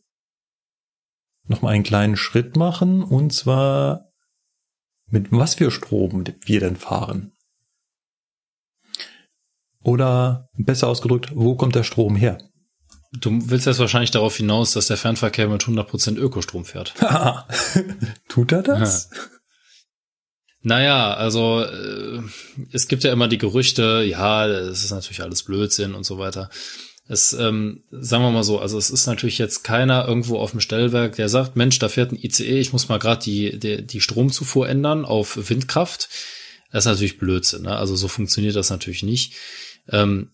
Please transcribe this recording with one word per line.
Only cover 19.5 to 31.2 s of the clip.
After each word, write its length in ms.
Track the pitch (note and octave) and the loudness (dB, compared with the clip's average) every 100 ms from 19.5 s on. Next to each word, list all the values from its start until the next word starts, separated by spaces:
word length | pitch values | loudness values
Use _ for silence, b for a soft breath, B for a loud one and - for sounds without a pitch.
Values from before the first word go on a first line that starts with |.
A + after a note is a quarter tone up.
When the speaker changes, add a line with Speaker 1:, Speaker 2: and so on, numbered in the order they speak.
| b b b _ _ _ _ _ _ _ _ | b b b _ _ _ _ _ _ _ _
Speaker 2:
Naja, 520 | A2+ A#2+ C#3+ C3+ G#2+ | 0 2 4 2 0
also, 480 | G#2 A2+ A2+ A2+ A2+ | 0 -2 2 2 2
äh, 640 | G#2 F#2+ G#2 G#2 G#2+ A#2+ G#2+ B B B - | 0 -6 -10 -8 -8 -10 -12 B B B -8
es 160 | B2+ - | -4 0
gibt 160 | C3 | 2
ja 100 | B2+ | 2
immer 140 | A#2+ A#2 | 4 2
die 100 | A2+ | 2
Gerüchte, 680 | G#2 A#2+ B2+ - A2 A2+ | 2 2 2 2 2 4
ja, 440 | G#2+ E2+ G2+ G#2+ G#2+ | 2 0 2 2 2
es 360 | G2 F#2 F#2 | 0 -4 -6
ist 60 | G2 | -6
natürlich 320 | G2 - F#2+ | -6 -10 -10
alles 220 | F2 E2+ | -6 -6
Blödsinn 500 | - G2 G#2 - G2 | -4 -2 0 0 -2
und 100 | G2 | -4
so 140 | G2 F#2+ | -8 -6
weiter. 320 | F#2+ F#2+ F#2+ B B B B B - | -6 -8 -10 B B B B B -6
Es, 260 | A2+ - | 0 0
ähm, 500 | A#2+ A2+ G#2+ G#2+ - - | 2 -2 0 -4 -8 -16
sagen 320 | C3 B2 A#2+ | -12 -2 2
wir 80 | B2 | 4
mal 120 | A2+ | 2
so, 140 | G#2 G2+ | 0 0
also 220 | G2 G#2+ | -2 -2
es 100 | - | -2
ist 160 | C3 - | 0 0
natürlich 320 | A2 A#2 - | 0 -2 -2
jetzt 260 | A2 - | -2 -2
keiner 440 | - A2+ C3 B2+ A#2+ | 0 2 4 2 2
irgendwo 320 | A#2 A#2 A2 | 0 0 -2
auf 100 | G#2+ | -2
dem 100 | A2 | -4
Stellwerk, 560 | - A2 A#2+ A#2+ A2+ | -2 2 2 2 0
der 140 | A2 | 0